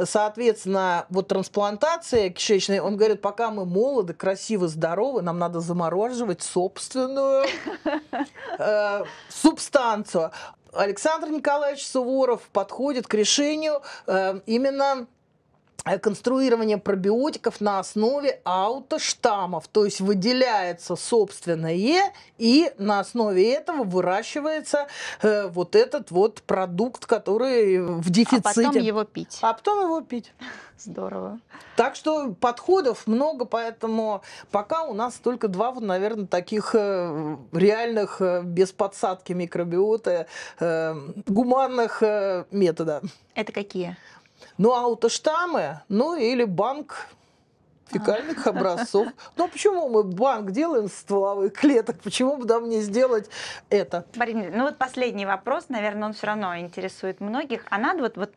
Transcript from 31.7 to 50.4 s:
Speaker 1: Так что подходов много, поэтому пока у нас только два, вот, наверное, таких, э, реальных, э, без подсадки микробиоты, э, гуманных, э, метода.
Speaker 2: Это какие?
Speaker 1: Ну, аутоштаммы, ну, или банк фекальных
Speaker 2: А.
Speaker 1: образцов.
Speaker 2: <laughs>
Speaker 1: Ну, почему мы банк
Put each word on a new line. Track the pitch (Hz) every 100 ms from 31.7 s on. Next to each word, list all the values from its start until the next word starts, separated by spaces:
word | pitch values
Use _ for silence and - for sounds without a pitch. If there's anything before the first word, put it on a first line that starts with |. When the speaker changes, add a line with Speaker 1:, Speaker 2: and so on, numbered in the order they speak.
| -
Speaker 1:
Так | 254 -
что | 311 311 269
подходов | 175 247 240 - 381 269 202 214
много, | 226 302 269 240
поэтому | 233 226 226 226 226 220 196 - - -
пока | 202 208 330
у | 311
нас | 208 247 -
только | 233 247 214
два, | 180 240
вот, | 247
наверное, | 214 185 208 220 185
таких, | 180 175 214 - 226
э, | 202 185 175 151 151 156 117
реальных, | 165 202 220 233 220 196 -
э, | 185 180
без | 175 175 190
подсадки | - 202 - 202 185 -
микробиоты, | 180 170 180 175 180 214 220 190 175 160 - - -
э, | 170 160 160 156 147 202 -
гуманных, | 196 247 262 262 254 226 -
э, | 220 208 196 180 -
метода. | 202 175 165 160 147 147 - _
Speaker 2:
Это | - 208
какие? | 202 202 185 175 180 - - _ _ - -
Speaker 1:
Ну, | 220
аутоштаммы, | 247 240 226 233 - 311 320 349 254 147 151 -
ну, | 202 302 339
или | 226 254
банк | 226 170 247 285 294 - - - _ _ _ _ _ _ -
фекальных | - 208 214 302 - 226
Speaker 2:
А. |
Speaker 1:
образцов. | 190 185 170 233 202 240 -
Speaker 2:
<laughs> | - -
Speaker 1:
Ну, | 349
почему | - 415 359 285
мы | 214
банк | 196 180 269 226